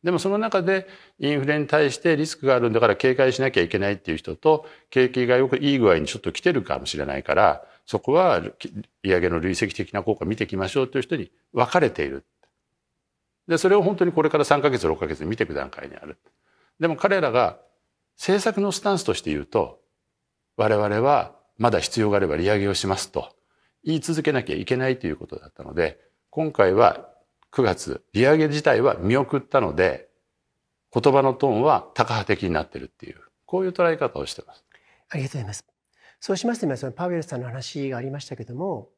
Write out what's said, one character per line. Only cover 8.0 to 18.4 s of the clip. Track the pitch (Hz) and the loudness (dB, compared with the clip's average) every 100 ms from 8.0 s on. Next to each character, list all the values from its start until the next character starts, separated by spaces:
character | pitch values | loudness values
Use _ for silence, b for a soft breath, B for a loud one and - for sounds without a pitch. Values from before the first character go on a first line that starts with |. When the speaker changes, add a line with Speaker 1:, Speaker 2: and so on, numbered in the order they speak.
| - | 0
Speaker 1:
は | 151 185 95 92 - - 104 - _ | 2 4 2 -2 -12 -14 -12 -16 _
利 | 98 | 0
上 | 90 | 2
げ | 85 | 2
の | 85 | 0
累 | 87 87 | -2 -2
積 | 104 | -4
的 | - 95 | -6 -8
な | 101 | -6
効 | 95 104 | -4 -4
果 | 85 | -4
見 | 107 | -4
て | |
い | 104 | -6
き | 95 | -4
ま | 95 | -4
し | 139 | -2
ょ | |
う | 131 | -2
と | 135 | -4
い | |
う | |
人 | 127 156 | -4 -6
に | 90 _ _ | -8 _ _
分 | - 123 | -2 0
か | 180 | 2
れ | 139 | 0
て | - 71 | -2 -6
い | |
る。 | 69 _ _ _ _ _ _ _ _ _ _ _ _ - | -8 _ _ _ _ _ _ _ _ _ _ _ _ -4
で、 | 165 | 0
そ | 190 | 4
れ | 202 | 4
を | |
本 | 185 190 | 4 2
当 | 180 | 0
に | |
こ | 170 | 2
れ | 151 | 2
か | 156 | 2
ら | 143 | 2
三 | 147 | 2
ヶ | 143 | 2
月、 | 123 87 | 0 -2
六 | 80 | -2
ヶ | 78 | -4
月 | 76 78 | -6 -6
見 | 113 | -4
て | 107 | -4
い | |
く | 73 | -4
段 | 67 | -8
階 | 71 71 | -12 -18
に | 71 | -18
あ | 76 | -20
る。 | - _ _ _ _ _ _ | -20 _ _ _ _ _ _
で | 165 | -4
も | 156 | 0
彼 | 202 196 | 0 2
ら | 147 | 2
が | 117 101 - _ _ _ _ _ _ | 2 2 -2 _ _ _ _ _ _
政 | - 196 | 0 2